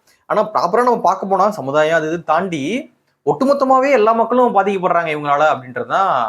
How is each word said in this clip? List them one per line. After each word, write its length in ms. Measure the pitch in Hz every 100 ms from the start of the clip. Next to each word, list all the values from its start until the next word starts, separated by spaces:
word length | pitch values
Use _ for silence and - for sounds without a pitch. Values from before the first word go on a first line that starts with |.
| _ _ -
ஆனா 140 | 180
ப்ராப்பரா 400 | 214 - 226 226
நம்ம 180 | 247 208
பார்க்க 260 | 160 190 196
போனா 240 | 190 208
சமுதாயம் 460 | 202 131 147 156 165
அது 100 | 156
இது 180 | 170
தாண்டி 380 | 156 160 190 160 143 247 320 _ _ _ 143
ஒட்டுமொத்தமாவே 640 | - 269 277 262 262 277
எல்லா 220 | 247 214
மக்களும் 420 | 226 220 247 240
பாதிக்கப்படுறாங்க 560 | 196 196 190 180 170 165
இவங்களால 340 | 151 147 143 156
அப்படின்றதுதான் 600 | 127 123 123 117 165 196 135